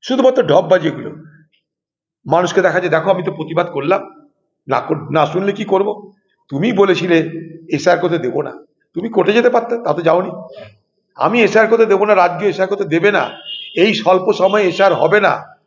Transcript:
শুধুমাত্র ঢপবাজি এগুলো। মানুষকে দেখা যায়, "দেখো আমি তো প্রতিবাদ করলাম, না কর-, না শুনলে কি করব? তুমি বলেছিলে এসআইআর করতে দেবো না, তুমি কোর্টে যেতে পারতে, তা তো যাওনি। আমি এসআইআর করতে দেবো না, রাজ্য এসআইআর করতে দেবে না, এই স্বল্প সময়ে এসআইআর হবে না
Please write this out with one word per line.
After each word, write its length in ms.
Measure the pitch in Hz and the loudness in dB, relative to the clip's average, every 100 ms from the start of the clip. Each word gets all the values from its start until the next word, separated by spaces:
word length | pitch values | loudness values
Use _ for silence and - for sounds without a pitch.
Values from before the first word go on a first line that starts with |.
শুধুমাত্র 400 | - 254 262 262 | -4 2 2 2
ঢপবাজি 460 | 190 151 165 185 156 | 2 2 4 2 2
এগুলো। 220 | 135 117 - - _ _ _ _ _ _ _ _ _ - | -6 -12 -16 -20 _ _ _ _ _ _ _ _ _ -2
মানুষকে 360 | 156 180 202 | 0 2 2
দেখা 180 | 180 165 | 2 0
যায়, 100 | 180 | 0
"দেখো 200 | 160 170 | -2 0
আমি 120 | 180 | -2
তো 100 | 180 | -2
প্রতিবাদ 400 | - 156 170 175 | -6 -6 -4 -4
করলাম, 580 | 143 143 196 - - _ _ _ _ - | -4 -2 -2 -4 -20 _ _ _ _ -4
না 120 | 127 | -4
কর-, 300 | - 156 117 | -2 -6 -2
না 160 | 147 147 | 0 0
শুনলে 260 | 175 196 | 0 -4
কি 120 | 196 | -4
করব? 480 | 202 190 202 - - _ _ _ _ | -2 -2 -2 -6 -12 _ _ _ _
তুমি 240 | 139 196 | -4 -2
বলেছিলে 580 | 196 196 175 175 165 156 - - - - | 2 2 2 2 0 0 -8 -14 -18 -6
এসআইআর 320 | 147 180 170 | -2 2 2
করতে 180 | 175 165 | 0 -2
দেবো 240 | 127 127 | -4 -4
না, 80 | 143 - - _ _ | -6 -10 -20 _ _
তুমি 140 | - 220 | -10 -4
কোর্টে 240 | 220 170 | -2 2
যেতে 180 | 214 240 | 2 2
পারতে, 280 | 240 233 233 | 0 -2 -6
তা 140 | 233 | -4
তো 100 | 147 | -2
যাওনি। 280 | 170 170 185 185 - - - _ _ _ _ | 0 0 -2 -10 -16 -18 -20 _ _ _ _
আমি 280 | - 143 233 | -4 -2 2
এসআইআর 280 | 214 220 220 | 2 2 2
করতে 160 | 233 220 | 2 2
দেবো 200 | 196 208 | 2 2
না, 100 | 202 | 4
রাজ্য 280 | 180 160 | 2 2
এসআইআর 240 | 202 190 190 | -4 -2 -4
করতে 160 | 202 | -4
দেবে 280 | 180 165 190 | -2 0 2
না, 180 | 202 123 - - - - - | 0 -4 -8 -16 -16 -10 0
এই 180 | 196 | 0
স্বল্প 380 | 202 - 185 185 | 2 2 2 2
সময়ে 320 | - 185 208 | 0 2 2
এসআইআর 300 | 196 160 190 | 0 2 2
হবে 260 | 147 156 202 | 4 2 2
না 380 | 196 120 - - | 2 0 -6 -20